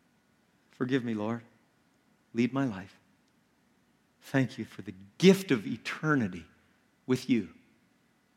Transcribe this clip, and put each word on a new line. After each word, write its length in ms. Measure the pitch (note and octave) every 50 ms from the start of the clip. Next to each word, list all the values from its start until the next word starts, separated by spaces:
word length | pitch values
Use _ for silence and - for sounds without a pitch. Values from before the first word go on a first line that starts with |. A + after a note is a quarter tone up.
| _ _ _ _ _ _ _ _ _ _ _ _ _ _ _
Forgive 320 | - C3 B2 C3 C3+ A#2
me, 80 | A#2+ A2+
Lord. 280 | G#2+ G#2+ A2 A#2 A#2 A2+ - _ _ _ _ _ _ _ _ _ _ _ _ _ _ _ _ -
Lead 180 | A2+ A#2+ A#2+
my 140 | A#2+ C#3 C#3
life. 340 | B2+ G2+ F#2 F#2+ G#2 - _ _ _ _ _ _ _ _ _ _ _ _ _ _ _ _ _ _ _ _ _ _ _ _ _
Thank 360 | - - - C3+ C3 A#2+ - -
you 80 | A2
for 160 | - - -
the 120 | G2 - F#2+ F#2 G2 - _ -
gift 320 | - F#3 F#3+ F#3+ - -
of 160 | C#3 A2 F#2
eternity 800 | F2+ - - - - - - - D#3 D3+ C3+ A2+ F#2+ F2+ F2 D#2+ - _ _ _ _ _ _ _ _ _ _ - -
with 220 | B2+ B2+ - -
you 200 | B2+ A2+ F#2+ E2 - - _ _ _ _ _ _ _ _ _ _ _ _ _ _ _